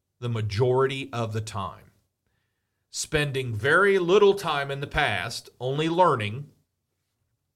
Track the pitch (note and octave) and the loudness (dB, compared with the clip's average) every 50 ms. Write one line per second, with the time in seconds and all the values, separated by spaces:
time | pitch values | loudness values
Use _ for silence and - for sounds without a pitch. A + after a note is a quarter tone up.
0 | _ _ _ _ A#2+ A#2+ A2+ A2 G#2+ G#2 G2 G2+ C3 B2 B2+ C3 C3+ C3+ C#3 C3+ | _ _ _ _ -6 -4 -4 -4 -4 -2 0 0 2 2 4 4 2 2 0 -4
1 | C#3 - - A#2+ A#2 A2 G#2+ A2 G#2+ - - G2 F#2+ F2+ - - - - _ _ | -8 -8 -6 -6 -6 -4 -4 -6 -8 -6 -6 -8 -8 -8 -10 -14 -20 -20 _ _
2 | _ _ _ _ _ _ _ _ _ _ _ _ _ _ _ _ _ _ - - | _ _ _ _ _ _ _ _ _ _ _ _ _ _ _ _ _ _ -10 -10
3 | - - - D3+ D3 C#3+ B2+ C3+ B2+ A#2+ A2 G#2 C3 C#3+ D#3+ F3+ G3+ G3 G3 F#3+ | -6 -2 -2 -2 0 -2 -2 -4 -4 -4 -4 -2 0 2 4 4 4 4 4 2
4 | F3 E3 F#3+ G#3+ G3+ G3 G3 - - E3 D3+ C#3+ C#3 C#3 C#3 C#3 C#3 - - D3+ | 2 4 4 6 6 6 4 2 0 -4 -4 -4 -4 -4 -6 -8 -8 -4 -2 0
5 | C#3+ A#2+ G#2 F2+ F#2 B2 - - - - - - B2 C3 C#3 D3+ D#3 D#3+ E3+ F3+ | 0 0 0 -2 -4 -6 -10 -12 -14 -16 -12 -8 -6 -4 -2 -2 -2 0 2 4
6 | F3+ E3 C#3 A2+ G#2 G#2 A2 C#3 D3 - _ _ _ _ _ _ _ _ _ _ | 4 4 4 2 -2 -4 -6 -8 -12 -14 _ _ _ _ _ _ _ _ _ _
7 | _ _ _ _ _ _ _ _ _ _ _ | _ _ _ _ _ _ _ _ _ _ _